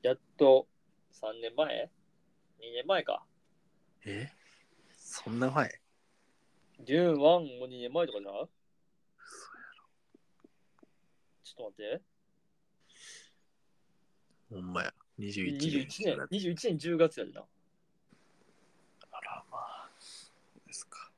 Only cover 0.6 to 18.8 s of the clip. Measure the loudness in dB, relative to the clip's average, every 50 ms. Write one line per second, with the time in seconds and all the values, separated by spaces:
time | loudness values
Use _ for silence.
0.6 | 8 _ _ _ _ _ _ _ _ _ _ -8 -8 -8 -6 -6 -8 -4 0 0
1.6 | 0 0 0 -4 -4 -6 _ _ _ _ _ _ _ _ _ _ _ _ _ _
2.6 | -16 -10 -8 -8 0 0 0 0 2 0 -4 -4 -6 _ _ _ _ _ _ _
3.6 | _ _ _ _ _ _ _ _ -12 -10 -8 -8 -8 -10 -14 _ -20 -20 -20 -20
4.6 | _ _ _ _ _ -20 -20 -20 -18 -14 -14 -12 -8 -6 -2 0 0 2 2 0
5.6 | 0 0 -4 -14 _ _ _ _ _ _ _ _ _ _ _ _ _ _ _ _
6.6 | _ _ _ -18 -2 2 4 4 6 6 4 8 8 8 8 8 4 -4 -8 -10
7.6 | -10 -10 -8 -8 -8 -4 0 0 0 0 -2 -8 -8 -6 -8 -8 -8 -8 _ _
8.6 | _ _ _ _ _ _ _ _ _ _ _ _ -20 -20 -20 -20 -20 -20 -20 -20
9.6 | -20 -20 -20 -20 -20 _ _ _ _ _ _ -20 _ _ _ _ -20 -20 _ _
10.6 | _ _ _ _ -20 _ _ _ _ _ _ _ _ _ _ _ _ -20 -14 -12
11.6 | -12 -12 -10 -10 -6 -6 -6 -6 _ _ _ _ _ _ _ _ _ _ _ _
12.6 | _ _ _ _ _ _ -20 -20 -20 -20 -20 -20 -20 -20 _ _ _ _ _ _
13.6 | _ _ _ _ _ _ _ _ _ _ _ _ _ _ _ _ _ _ -12 -10
14.6 | -8 -4 -4 -4 -4 -4 -6 _ -20 _ _ -10 -8 -6 -4 -2 -2 -2 -2 -2
15.6 | -2 0 0 0 -2 -2 -8 -2 -2 -2 0 -2 -4 -6 -4 -4 -2 -4 -4 -2
16.6 | -2 -2 -2 -2 -2 -2 4 4 4 4 4 -4 -10 -10 -10 -16 -18 _ _ _
17.6 | _ _ _ _ _ _ _ _ _ _ -20 _ _ _ _ _ _ _ _ _
18.6 | _ _ _ _